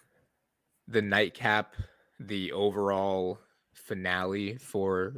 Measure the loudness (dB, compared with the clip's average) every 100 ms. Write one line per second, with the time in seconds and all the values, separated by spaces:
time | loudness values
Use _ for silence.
0 | _ _ _ _ _ _ _ _ -2 0
1 | 4 4 2 2 2 2 0 -8 -12 _
2 | _ -16 -8 -6 -4 0 0 2 0 2
3 | 2 0 -2 -4 _ _ _ -18 -10 -4
4 | -2 -2 -2 -2 -4 -8 -6 -2 0 0
5 | -2